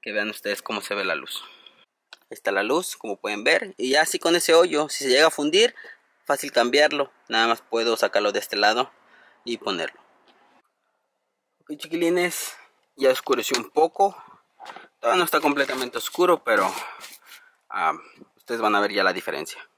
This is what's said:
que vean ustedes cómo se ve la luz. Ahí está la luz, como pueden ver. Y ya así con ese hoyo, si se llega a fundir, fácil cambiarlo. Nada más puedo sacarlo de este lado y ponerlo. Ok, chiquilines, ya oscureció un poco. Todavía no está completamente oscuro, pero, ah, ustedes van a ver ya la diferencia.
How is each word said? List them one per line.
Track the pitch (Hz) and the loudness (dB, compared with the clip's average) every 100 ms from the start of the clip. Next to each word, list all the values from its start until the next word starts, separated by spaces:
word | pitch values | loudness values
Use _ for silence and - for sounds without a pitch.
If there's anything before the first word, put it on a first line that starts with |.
que | - | -6
vean | 104 104 | -4 -4
ustedes | 110 101 101 | -6 -6 -6
cómo | - 107 | -6 -8
se | - | -4
ve | 101 | -4
la | 87 | -2
luz. | 80 64 - - - - _ _ _ _ | -4 -6 -14 -14 -20 -20 _ _ _ _
Ahí | - _ | -20 _
está | - - | -8 -2
la | 98 | -2
luz, | 107 151 190 - | 0 -2 -2 -10
como | 110 101 | -10 -8
pueden | 104 104 | -6 -4
ver. | 120 170 214 - | 0 0 0 -8
Y | 127 | 0
ya | 139 | 2
así | 160 165 | 0 0
con | 170 | 2
ese | 170 165 | 2 6
hoyo, | 165 180 151 151 | 6 6 2 -2
si | - | -4
se | 139 | 2
llega | 127 160 | 4 4
a | |
fundir, | - 147 175 233 - - - _ _ | 2 0 2 2 0 -20 -20 _ _
fácil | - 143 143 | -4 -4 -2
cambiarlo. | 123 120 139 151 147 139 _ _ | 0 2 4 2 2 -4 _ _
Nada | 113 117 | 0 2
más | 113 | 0
puedo | _ 113 117 113 | _ -2 0 0
sacarlo | 104 104 104 | 0 2 0
de | 101 | -2
este | - 101 | -4 2
lado | 104 113 131 _ _ _ _ _ | 2 2 -2 _ _ _ _ _
y | - 117 | -10 -8
ponerlo. | - 92 80 - _ _ _ _ _ _ _ _ _ _ _ _ _ _ _ _ _ | -4 -4 -6 -10 _ _ _ _ _ _ _ _ _ _ _ _ _ _ _ _ _
Ok, | 151 | -14
chiquilines, | 156 165 170 175 175 - - - - _ _ | -8 -2 0 2 0 -4 -10 -12 -20 _ _
ya | - 131 | 0 2
oscureció | 131 - 127 110 131 | 2 0 -2 0 -4
un | 117 | -2
poco. | - 156 - 202 - - - _ _ - - - _ | 0 0 2 0 0 -20 -20 _ _ -20 -18 -20 _
Todavía | 117 143 | 0 0
no | |
está | 170 156 | 2 2
completamente | 151 143 135 131 123 123 | 0 0 -2 -2 -6 -6
oscuro, | - - 180 165 | -8 0 2 2
pero, | - 107 95 - - - - - _ - _ _ _ | 2 2 2 -2 -12 -14 -18 -20 _ -20 _ _ _
ah, | 98 82 78 - - - _ | -2 -2 -2 -10 -20 -20 _
ustedes | - 117 | -8 -2
van | 110 104 | 2 2
a | |
ver | 101 | 2
ya | 98 | 2
la | 95 | 2
diferencia. | 92 - 76 80 - - | 0 -6 -8 -8 -12 -18